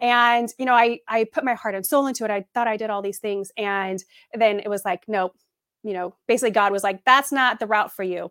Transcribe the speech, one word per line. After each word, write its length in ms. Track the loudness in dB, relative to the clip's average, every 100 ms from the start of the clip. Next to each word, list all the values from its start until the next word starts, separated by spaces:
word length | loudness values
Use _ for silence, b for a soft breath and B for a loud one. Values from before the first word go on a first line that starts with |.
And, 500 | 2 4 4 4 0 -4
you 80 | 4
know, 80 |
I, 260 | 4 4 0 -2
I 160 | 0
put 200 | 0 0
my 100 | -2
heart 200 | -2 -4
and 100 | -6 0
soul 200 | 0 0
into 180 | -2 -4
it. 40 |
I 140 | -4 -4
thought 160 | -2 -2
I 80 | -2
did 140 | -4
all 100 | -4
these 180 | -6 -6
things. 320 | -6 -6 -6 -6
And 480 | -4 -2 -2 -6 -10 b b
then 260 | 0 2 2
it 80 | -4
was 160 | -4
like, 200 | -4 -6 -4
nope. 260 | -2 -2 -6 _ _ _ _
You 120 | -8
know, 200 | -6 -8 -6 0
basically 220 | 0 2
God 220 | 2 2
was 120 | 0
like, 180 | -2 0 4
"That's 260 | 4 4
not 260 | 0 0 -2
the 80 | 0
route 240 | 0 0
for 120 | -4
you." 280 | -6 -6 -8